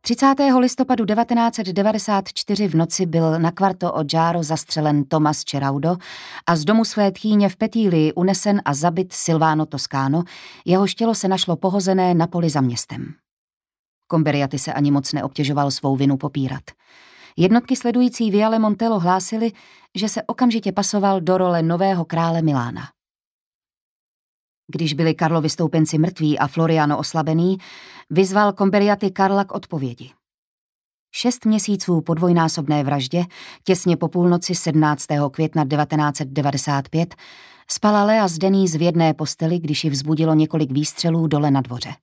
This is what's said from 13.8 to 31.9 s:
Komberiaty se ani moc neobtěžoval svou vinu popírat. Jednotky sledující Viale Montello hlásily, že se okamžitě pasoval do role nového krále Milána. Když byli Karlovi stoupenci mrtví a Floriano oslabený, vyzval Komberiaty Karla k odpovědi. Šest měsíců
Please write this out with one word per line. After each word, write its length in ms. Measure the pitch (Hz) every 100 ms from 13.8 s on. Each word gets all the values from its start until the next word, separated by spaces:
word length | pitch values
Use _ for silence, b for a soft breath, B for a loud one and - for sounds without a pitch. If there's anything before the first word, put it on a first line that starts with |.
| _ _ _
Komberiaty 520 | 165 151 147 139 143
se 140 | -
ani 180 | 143 143
moc 220 | 143 135
neobtěžoval 580 | 151 139 - 143 147 143
svou 260 | - 139 135
vinu 200 | 139 135
popírat. 460 | 143 139 131 135 - _ B B B B B -
Jednotky 400 | 180 233 240 262
sledující 540 | 240 240 247 247 226
Viale 280 | 202 220 226
Montello 420 | 214 202 226 214
hlásily, 520 | 175 185 185 220 226 B B B B
že 140 | - 208
se 140 | 220
okamžitě 500 | - - 247 220 214
pasoval 480 | 185 196 208 196 190
do 180 | 170 185
role 240 | 180 170
nového 420 | 165 170 196 185
krále 380 | 160 165 165 165
Milána. 460 | 160 135 120 - - _ _ _ _ _ _ _ _ _ _ _ _ _ _ _ _ _ -
Když 240 | 151 165
byli 200 | 143 165
Karlovi 360 | 156 160 165 156
stoupenci 480 | - 160 165 156 156
mrtví 400 | 165 180 156 147
a 80 | 143
Floriano 520 | 170 165 160 147 147
oslabený, 600 | 151 165 156 160 175 190 B B B B B
vyzval 420 | 156 190 202 208
Komberiaty 580 | 190 196 202 202 202 196
Karla 340 | 185 190 196
k 80 | 190
odpovědi. 600 | 196 - 160 131 120 131 _ _ _ _ _ _ _ _ _ _
Šest 300 | - 240 240
měsíců 560 | 220 214 214 196 -